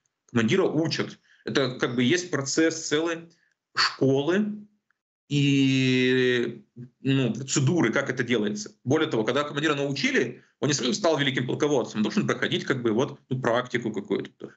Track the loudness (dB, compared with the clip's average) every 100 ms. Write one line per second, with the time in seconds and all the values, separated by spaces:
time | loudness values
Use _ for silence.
0 | _ _ _ 0 2 2 2 0 -2 -2
1 | -6 -10 _ _ -4 0 0 0 -2 2
2 | 2 2 0 -4 -2 2 2 0 -2 -2
3 | -2 -4 -12 _ _ _ _ -2 -2 2
4 | 2 2 2 0 0 -4 -14 _ _ _
5 | _ _ -4 0 4 4 4 4 2 2
6 | 4 4 2 2 0 -6 -16 -18 -18 _
7 | 0 2 2 -2 -2 0 2 2 2 0
8 | -2 -2 0 0 0 -4 -10 -8 0 0
9 | 2 0 0 0 -2 -2 -2 0 -2 -2
10 | 0 0 -2 -6 _ -6 -2 0 -2 0
11 | 2 2 0 -2 -2 0 2 0 0 -2
12 | -2 0 -2 -2 -2 -2 -2 -2 0 0
13 | -2 -6 -8 -4 0 0 -2 -4 -4 -6
14 | -4 -4 -6 -14 -18